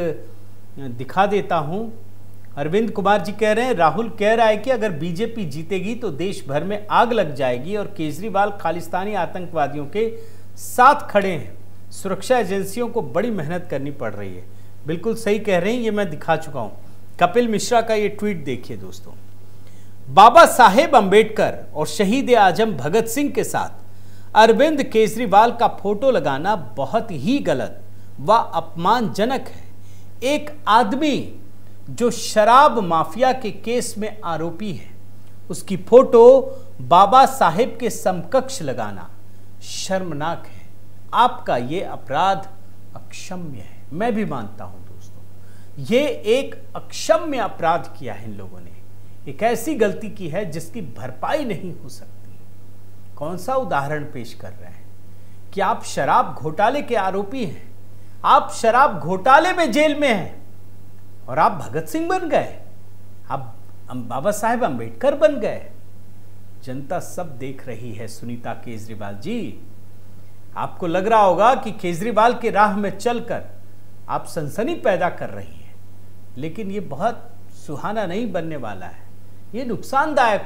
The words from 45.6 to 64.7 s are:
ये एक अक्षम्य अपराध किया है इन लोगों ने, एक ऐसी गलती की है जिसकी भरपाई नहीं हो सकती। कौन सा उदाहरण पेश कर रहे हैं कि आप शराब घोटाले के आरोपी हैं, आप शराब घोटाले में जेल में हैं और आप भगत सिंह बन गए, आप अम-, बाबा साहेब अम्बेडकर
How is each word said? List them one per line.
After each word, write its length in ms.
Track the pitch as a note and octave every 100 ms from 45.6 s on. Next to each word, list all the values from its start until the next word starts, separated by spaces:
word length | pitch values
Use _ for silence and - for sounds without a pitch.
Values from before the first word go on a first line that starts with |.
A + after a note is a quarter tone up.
| - -
ये 240 | C3 A#3 D4
एक 680 | A3+ G3+ B3 C4+ - - F3
अक्षम्य 640 | - - - D#4+ E4 C4+
अपराध 580 | G#3 - D#3+ E3+ - -
किया 140 | C3
है 180 | G2 A2+
इन 60 | G2+
लोगों 220 | F#2 F2+
ने, 120 | F2 - - - - - -
एक 120 | C3+
ऐसी 320 | G#3+ A#3 D#4 C#4+
गलती 340 | G#3 E3 G#3+
की 180 | E3 F3
है 240 | E3+ G#3
जिसकी 300 | D#3+ - A#3+
भरपाई 640 | D3 A2+ B2 - G#3 C#4+ C4
नहीं 340 | E3+ F3+ D3+
हो 100 | C3
सकती। 320 | - - - - - - - - - - - - -
कौन 220 | D3 F3
सा 180 | F3+ C4
उदाहरण 480 | A3+ D3+ C#3 D3+
पेश 300 | C#3+ C3 A2+
कर 140 | - G#2+
रहे 240 | G2+ F2
हैं 140 | - - - - - - - -
कि 80 | G3
आप 220 | F#3+ G#3+
शराब 500 | - - C#3+ G3 A3+
घोटाले 480 | C3+ D3+ D#3 G#3 C#4
के 140 | G3 A3+
आरोपी 500 | F#3+ F#3+ G3+ C4+ G3
हैं, 260 | - - - - - - - F3
आप 260 | C4 C#4+ -
शराब 440 | A3+ A#3 C#4+ F3
घोटाले 540 | C#3+ F#3 F#3+ C#4 E4+
में 180 | F4+ D#4+
जेल 240 | A3+ D4+ D4
में 180 | C#4+
हैं 280 | G#3 B2 - - - - - - - - - -
और 100 | C3
आप 120 | G3
भगत 340 | F#3+ A#2 C#3+ D#3+
सिंह 220 | D#4+ E4
बन 220 | F#4 F4
गए, 300 | C4 - - - - - - - - -
आप 260 | C3+ A#2+ - - - -
अम-, 200 | B2+ G#2+
बाबा 220 | B2 E3+
साहेब 320 | G#3 A3+ A#3+
अम्बेडकर 520 | A3+